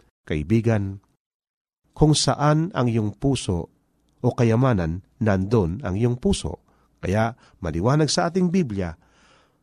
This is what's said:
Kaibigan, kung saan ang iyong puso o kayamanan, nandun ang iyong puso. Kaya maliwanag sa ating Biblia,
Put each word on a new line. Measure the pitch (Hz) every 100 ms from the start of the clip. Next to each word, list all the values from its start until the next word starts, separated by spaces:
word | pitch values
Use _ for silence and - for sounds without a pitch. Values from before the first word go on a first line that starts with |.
| _ _ -
Kaibigan, | 80 76 113 113 107 98 98 _ _ _ _ _ _ _ _ _
kung | - 156 147
saan | - 127 147 156 165
ang | - 123
iyong | 113 104 -
puso | 139 131 - 87 - _ _ _ _ -
o | 123
kayamanan, | - 117 113 131 104 80 90 - -
nandun | 107 95 95 117 82 98 120
ang |
iyong | 95 120 123
puso. | - - - - _ _ _ _
Kaya | - 104 113 123 _ -
maliwanag | 85 80 110 151 151
sa | - 170
ating | 180 180
Biblia, | 185 139 98 87 87 _ _ _ _ _ _